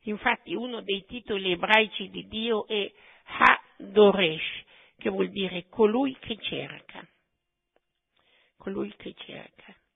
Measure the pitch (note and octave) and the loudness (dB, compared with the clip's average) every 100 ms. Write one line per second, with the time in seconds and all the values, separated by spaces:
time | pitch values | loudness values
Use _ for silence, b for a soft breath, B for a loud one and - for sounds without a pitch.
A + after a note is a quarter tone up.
0 | - G#3 B3+ A3+ - F3 B3 A#3 G3 G3 | -8 -4 -2 -2 -4 -8 -6 -10 -6 -6
1 | - A#3+ - G#3 F#3+ F3 F#3 G#3+ A3 - | -6 -16 -6 -4 -2 -2 2 2 2 -4
2 | F#3+ F#3 G3 G#3+ A3+ A3 - G#3+ G3+ b | -10 -12 -12 -8 -4 -4 -2 -4 -4 b
3 | b b b - - - - _ G3 G3 | b b b 6 6 6 0 _ -2 6
4 | G#3 F#3+ F3 D#3+ - - - b b b | 6 6 0 -2 -8 -10 -18 b b b
5 | A3 G3 F#3 G3+ F#3+ F3 F3 - G#3+ A3 | 0 0 0 -2 -6 -6 -12 2 4 4
6 | C4+ C4 - A3 - C#3 C#3 C#3+ _ - | 0 -4 -10 -10 -8 -8 -10 -12 _ -20
7 | - _ _ _ _ _ _ _ _ _ | -20 _ _ _ _ _ _ _ _ _
8 | _ _ _ _ _ _ - G3 G#3 G#3 | _ _ _ _ _ _ -10 -8 -8 -10
9 | F#3+ F#3 - - - _ - G3 _ | -16 -16 -18 -16 -18 _ -20 -20 _